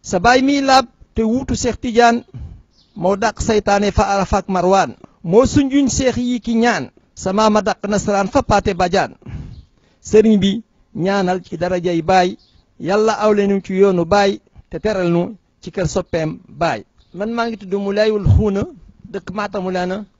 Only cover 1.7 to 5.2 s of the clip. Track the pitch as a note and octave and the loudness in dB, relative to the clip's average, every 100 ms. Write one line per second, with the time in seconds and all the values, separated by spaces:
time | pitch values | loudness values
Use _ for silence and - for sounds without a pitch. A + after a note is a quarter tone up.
1.7 | G#3+ A#3+ A3+ A#3 A#3 - - - - _ | -4 -2 4 4 2 -6 -16 -16 -18 _
2.7 | _ _ - F3 G3 A3 - - G#3+ G#3+ | _ _ -4 -2 0 -4 -4 0 0 2
3.7 | G3+ G3+ G3+ G3 G3 F#3 G3+ F#3+ F#3 F3 | 0 2 0 0 0 0 -2 -2 0 2
4.7 | G3 D3+ - - _ | 2 0 -6 -20 _